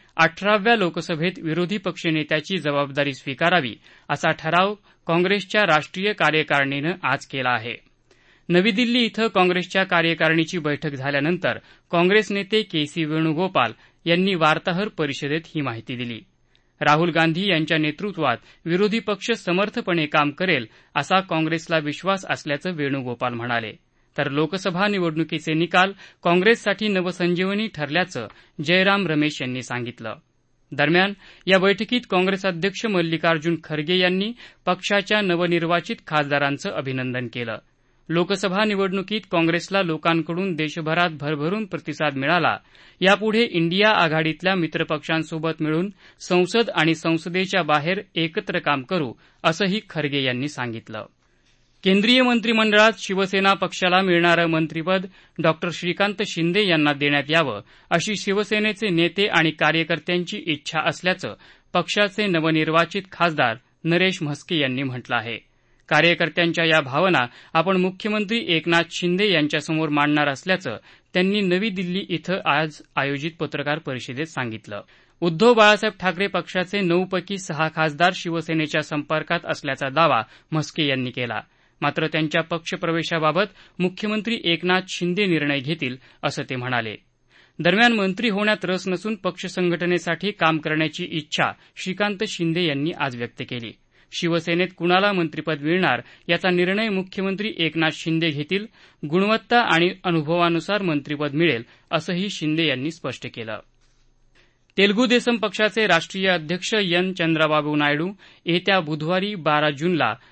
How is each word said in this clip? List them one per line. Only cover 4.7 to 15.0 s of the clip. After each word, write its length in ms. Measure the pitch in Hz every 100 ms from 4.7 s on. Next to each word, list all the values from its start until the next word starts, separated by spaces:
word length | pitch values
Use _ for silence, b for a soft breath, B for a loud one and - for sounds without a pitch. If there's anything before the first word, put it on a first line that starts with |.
| 208 b b -
काँग्रेसच्या 560 | 170 180 202 190 214
राष्ट्रीय 500 | 202 156 139 190 202
कार्यकारिणीनं 800 | 208 156 156 151 143 139 139 147 185
आज 240 | 135 135 -
केला 240 | 139 127
आहे. 360 | 120 117 - _ _ _ b b b -
नवी 220 | 175 202
दिल्ली 340 | 202 240 240
इथं 240 | 226 - 220
काँग्रेसच्या 560 | 202 180 180 175 190
कार्यकारिणीची 760 | 190 180 165 160 160 165 165 185
बैठक 320 | 151 143 160
झाल्यानंतर 680 | 139 135 143 147 180 156 104 b b _
काँग्रेस 420 | 175 175 208 208
नेते 300 | 202 190 220
के 240 | 214 160 147
सी 180 | -
वेणुगोपाल 680 | 156 160 160 151 185 170 120 113 b b
यांनी 300 | - 170 190
वार्ताहर 540 | 180 156 156 - 175 214
परिषदेत 520 | -